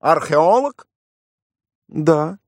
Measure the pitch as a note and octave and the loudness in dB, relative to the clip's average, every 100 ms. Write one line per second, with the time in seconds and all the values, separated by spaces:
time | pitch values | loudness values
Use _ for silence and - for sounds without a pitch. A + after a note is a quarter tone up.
0 | - D#3 - D3+ E3 A3+ C#4 - _ _ | 2 0 2 0 2 0 -2 -10 _ _
1 | _ _ _ _ _ _ _ _ _ - | _ _ _ _ _ _ _ _ _ -6
2 | D3+ D#3 D3+ G3 | 0 0 -2 -8